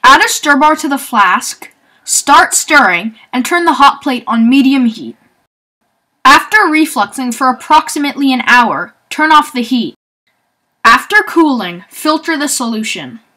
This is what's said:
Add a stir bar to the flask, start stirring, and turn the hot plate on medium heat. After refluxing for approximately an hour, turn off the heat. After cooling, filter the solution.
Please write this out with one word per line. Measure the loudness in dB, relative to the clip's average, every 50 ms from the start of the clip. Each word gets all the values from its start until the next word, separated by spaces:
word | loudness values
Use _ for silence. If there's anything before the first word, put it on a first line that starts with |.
| 6
Add | 6 4 4 2
a |
stir | -2 -2 -4 -2 0 2
bar | 2 4 2 2
to | 0 -2 -4
the | -4
flask, | -6 -6 -4 0 0 2 2 0 -2 -4 -8 -14 _ -20 -20 _ _ _ _ _ _ _
start | -4 -4 -4 2 4 4 4 4 2 -2
stirring, | -6 -2 2 2 2 2 2 0 -2 -6 -8 -10 -12 -18 _
and | -6 -6 -4
turn | -2 -2 0 0
the | 0 2
hot | 4 2 2 2 0
plate | -6 -6 -6 -6 -6
on | -4 0 2 2 4
medium | 4 4 4 4 2 2 0
heat. | 0 -2 -4 -14 -14 -16 _ _ _ _ _ _ _ _ _ _ _ _ _ _ _ _ _ _ _ _ _ _
After | 4 4 4 2 0 0
refluxing | 0 2 2 2 0 0 0 0 -4 -4 -4 -6 -8 -6 -6 -4
for | -2 0
approximately | -2 -2 -2 -2 2 2 2 2 0 -6 -4 -4 -4 -4 -2 0 0 0
an | 0 0
hour, | 2 2 2 2 2 -2 -6 -8 -12 _ _ _ _
turn | -4 -2 0 2
off | 2 2 0 0 -6
the | -8
heat. | -4 -2 -2 -2 -4 -6 -10 _ _ _ _ _ _ _ _ _ _ _ _ _ _ _ _ _ 2
After | 2 2 2 0 -2 -2 -2 -2
cooling, | 0 0 0 2 2 0 -2 -4 -8 -10 -12 -18 _
filter | -20 -6 -4 -2 -2 -2 -4 -6 -4
the | -4 -4 -4
solution. | -4 -4 -4 -6 -6 -6 -6 -8 -10 -10 -12 -16 -18 -20 _ _ _